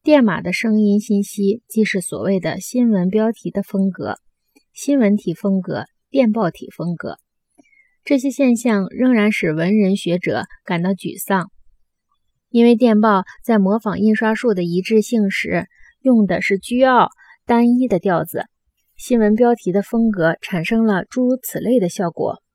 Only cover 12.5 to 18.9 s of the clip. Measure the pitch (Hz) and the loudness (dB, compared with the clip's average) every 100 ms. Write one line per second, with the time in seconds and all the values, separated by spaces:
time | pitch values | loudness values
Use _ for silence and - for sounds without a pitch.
12.5 | 233 233 226 247 214 220 196 - - - | 4 4 6 4 4 4 2 -2 -10 0
13.5 | 220 190 220 220 175 214 220 220 220 247 | 2 2 0 -2 0 0 2 0 0 -2
14.5 | 190 175 175 190 220 208 233 196 - - | -2 -2 -4 2 0 2 0 0 -2 -4
15.5 | 175 175 _ - _ 262 233 196 175 - | -4 -6 _ -20 _ 2 4 2 0 -2
16.5 | 196 - 247 262 247 - _ _ - - | -4 -2 0 4 4 2 _ _ -20 -2
17.5 | 233 240 247 254 185 196 165 160 - - | 2 4 2 2 0 0 -2 -2 -8 -10
18.5 | _ _ _ _ | _ _ _ _